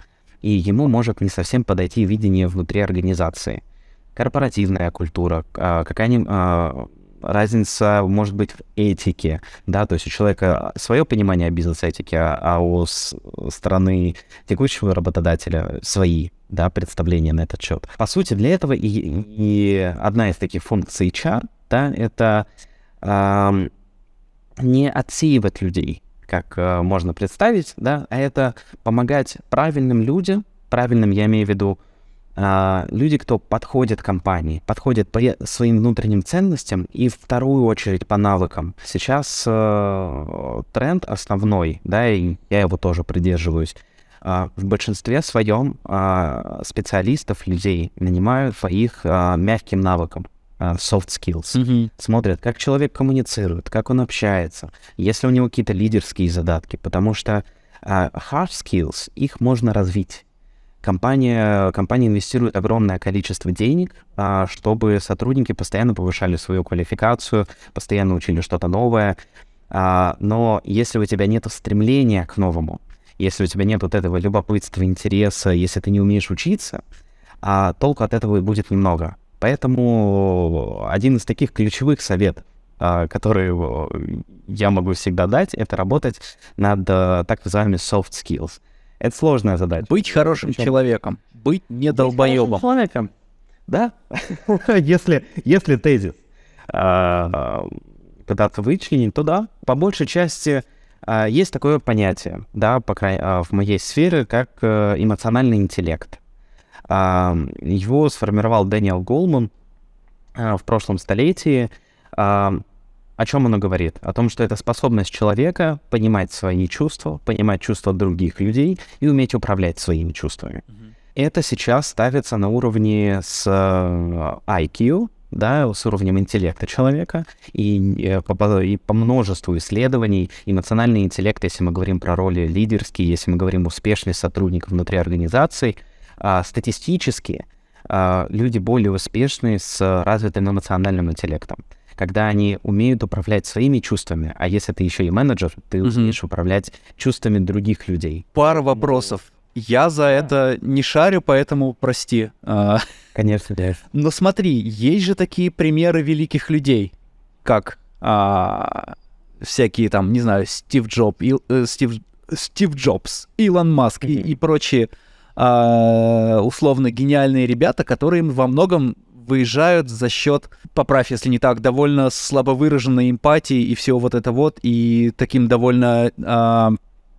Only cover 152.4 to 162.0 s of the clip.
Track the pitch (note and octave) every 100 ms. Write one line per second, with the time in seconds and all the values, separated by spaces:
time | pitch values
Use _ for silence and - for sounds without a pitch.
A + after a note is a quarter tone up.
152.4 | - G#2+ G#2 A2 - - - - G#2+ G#2
153.4 | - G2 F#2 F2+ - C#3+ D3+ - F#3+ G3
154.4 | F#3 B2 G#2+ G#2+ B2 G3+ F3+ F#3+ F3+ -
155.4 | F3+ - D#3 D#3 E3+ E3 D3 D3+ D3 D3
156.4 | - D3+ C3+ A#2 F#2+ - _ _ _ _
157.4 | - G#2+ - - - - - G#2 G2 G2
158.4 | F#2 - - - - - - - - -
159.4 | - - A#2 - A2 G2+ F#2+ A#2+ A#2 G2+
160.4 | F#2+ - - C#3 A2 - G#2+ - A#2+ C3+
161.4 | - B2+ A#2+ - B2 A2+